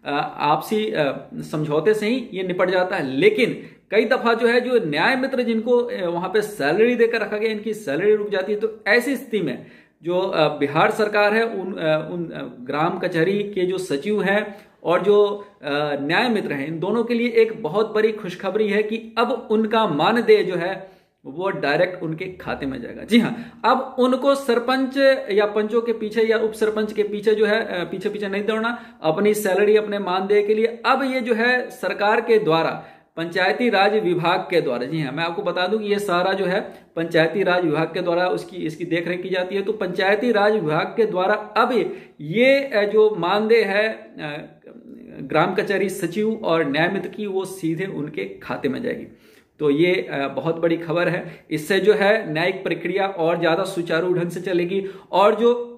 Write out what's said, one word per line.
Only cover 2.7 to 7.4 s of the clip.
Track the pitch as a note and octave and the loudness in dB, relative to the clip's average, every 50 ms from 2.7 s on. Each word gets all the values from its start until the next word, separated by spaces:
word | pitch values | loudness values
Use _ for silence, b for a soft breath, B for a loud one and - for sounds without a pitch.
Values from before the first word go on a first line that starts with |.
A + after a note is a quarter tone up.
जाता | F#3+ F#3 F3+ F3+ G3 | 2 2 0 0 -2
है। | F#3 D3+ | -4 -4
लेकिन | C3 C3 C3+ E3 G#3 G#3+ G#3+ B3 F#3+ F2 - B B B B _ _ | -2 0 4 4 4 6 4 0 0 0 -6 B B B B _ _
कई | - G#3+ A#3+ | 0 2 2
दफ़ा | A3 C4 B3 - A#3 A#3 | 4 2 2 2 0 0
जो | A3+ B3 | 2 2
है | A#3 A#3 B3 | 2 2 2
जो | A#3 B3 B3+ A#3 F#3+ | 0 2 0 0 2
न्याय | D#3+ C#3+ D3+ F3 A3+ C4 | 2 0 0 2 2 2
मित्र | C4 B3+ C4 C4 B3 B3 | 0 -2 -2 -2 -2 0
जिनको, | A3 A3+ A3 G#3+ B3 B3 A#3+ | 0 0 -2 2 2 2 2
अ, | A#3+ A#3+ G3+ G3+ F#3 | 2 0 -4 -4 -4
वहाँ | E3+ F3 E3+ F3 F#3 | -4 -2 -2 -4 0
पे | F#3+ G#3+ G#3 | 0 0 0
salary | - - - C#3 C#3+ D#3+ G3+ A3 A#3+ B3 | 0 -4 -2 0 0 4 4 4 4 4
देकर | A3 A#3 A3+ A#3+ A3+ | 4 2 2 2 -2
रखा | G#3+ G3 G#3+ | -2 -2 -4
गया, | G#3+ | -2